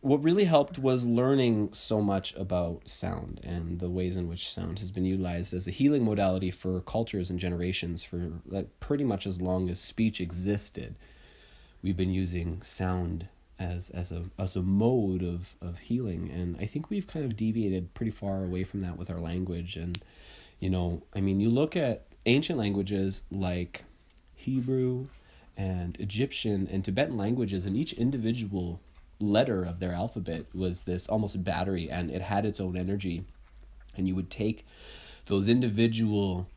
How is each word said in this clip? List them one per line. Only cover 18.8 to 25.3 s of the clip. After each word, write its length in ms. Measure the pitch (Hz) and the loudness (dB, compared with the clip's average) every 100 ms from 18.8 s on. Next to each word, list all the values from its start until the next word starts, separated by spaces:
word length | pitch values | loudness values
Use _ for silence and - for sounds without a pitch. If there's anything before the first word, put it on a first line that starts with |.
that 140 | 90 85 | -4 -4
with 120 | 90 | -6
our 100 | 85 | -4
language. 560 | 85 87 92 87 87 85 | -2 -2 -2 -4 -6 -6
And, 220 | 85 85 - - - - - - | -6 -6 -8 -20 -20 -20 -20 -4
you 80 | 95 | 0
know, 320 | 92 87 85 - | 2 2 -2 -6
I 60 | 104 | -2
mean, 180 | 98 95 | 2 4
you 80 | 107 | 4
look 260 | 120 156 180 | 4 2 2
at 300 | 135 110 - - - | 0 -2 -6 -4 2
ancient 320 | 131 - 156 | 2 2 0
languages 640 | 104 98 95 101 98 95 - | 2 2 0 0 0 -2 -8
like 540 | 95 92 90 87 - - - _ _ _ | -4 -2 -2 -4 -8 -18 -20 _ _ _
Hebrew 720 | - - 131 123 131 127 127 135 - - | -10 -2 -2 0 2 2 0 -6 -14 -20